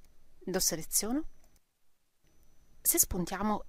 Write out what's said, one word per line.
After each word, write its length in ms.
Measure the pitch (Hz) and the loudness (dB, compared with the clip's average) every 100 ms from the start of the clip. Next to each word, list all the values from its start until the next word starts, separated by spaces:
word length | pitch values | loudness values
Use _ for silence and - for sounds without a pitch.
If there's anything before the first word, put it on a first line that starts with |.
| - - - - - | -18 -20 -20 -12 -2
Lo 120 | 180 | 0
seleziono. 640 | - 160 - - 208 269 311 - - - _ _ - - _ _ _ - - - - - | 0 -2 -2 0 2 0 -2 -8 -20 -20 _ _ -20 -20 _ _ _ -20 -20 -20 -20 -4
Se 180 | - 339 | 2 4
spuntiamo 680 | - 190 170 185 208 214 | 4 2 -2 0 0 0